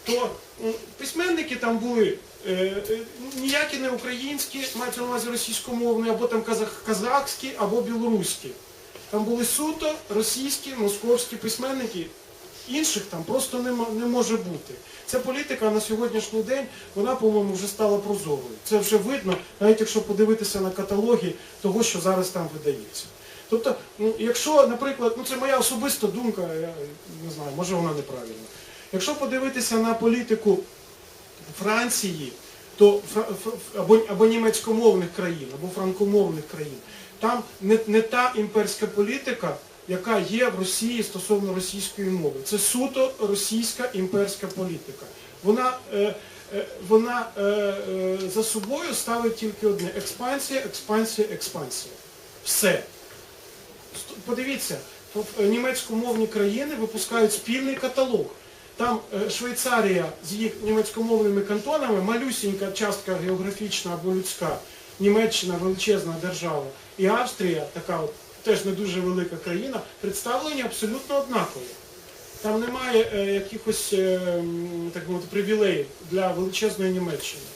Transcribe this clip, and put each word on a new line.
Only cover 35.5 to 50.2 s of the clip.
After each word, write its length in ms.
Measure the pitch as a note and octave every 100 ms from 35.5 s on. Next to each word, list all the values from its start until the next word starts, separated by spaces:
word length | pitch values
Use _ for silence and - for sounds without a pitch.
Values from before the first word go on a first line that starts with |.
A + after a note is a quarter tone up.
або 140 | C3+ F3+ F#3+
франкомовних 680 | F#3+ F#3 G3+ G3+ F3+ D#3+ D3
країн, 300 | D#3 D3 B2 - - - -
там 240 | A3 A#3+ - -
не, 180 | G3 A3 G#3+
не 140 | G#3+
та 320 | A3 B3 B3 A3+
імперська 520 | G#3 G#3+ G3 - G#3
політика, 680 | G3+ G3+ C4+ C4 A3+ E3+ C#3 - - -
яка 320 | F#3 A3 G#3+
є 300 | E3+ A3 B3
в 100 | F#3+
Росії 440 | F#3 - A3+ A#3+
стосовно 500 | G#3 F#3 - G#3 G3
російської 560 | F#3 F#3 G3+ - - F#3+
мови. 260 | F#3 D3+ C3+
Це 160 | - G#3
суто 520 | - B3 C4+ C4+ C4 -
російська 680 | G#3 G3+ - A3 A3+ - B3
імперська 540 | G3 F#3 G3+ G3+ - C#3+
політика. 580 | F#3 F3+ D#3+ - - - - - -
Вона, 340 | F#3 A#3 B3+ B3+ -
е, 220 | G3+ G#3 - - - - G3+
е, 100 | - - F3+
вона, 380 | A3 A#3 A#3+ A3+ G3+
е, 40 |
е, 760 | G3+ G#3 G3+ G3 G3 F#3+ F#3 F#3+ F#3+ G3+
за 80 |
собою 500 | A3 A3 G3+ C#4+ E4+
ставить 420 | A3+ - A#3 A#3 A3
тільки 320 | A3 G3 G#3+
одне: 220 | F#3+ F3+ G#3
експансія, 640 | G3 -